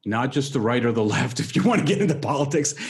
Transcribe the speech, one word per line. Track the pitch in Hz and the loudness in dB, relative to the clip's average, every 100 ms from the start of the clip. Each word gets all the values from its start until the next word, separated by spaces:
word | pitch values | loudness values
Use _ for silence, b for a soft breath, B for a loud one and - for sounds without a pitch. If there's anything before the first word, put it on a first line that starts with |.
| - | -4
not | 113 127 | -2 0
just | 143 139 | -2 -2
the | 131 | 0
right | 110 123 117 | 0 2 2
or | |
the | 113 | 2
<laughs> | 107 104 | 2 0
left, | 123 - | -2 -4
if | - | -2
you | - | 0
wanna | 233 208 | 2 2
get | 143 196 | 2 2
into | 202 | 0
politics. | 143 107 143 143 156 127 - | 0 -2 0 0 0 -2 -4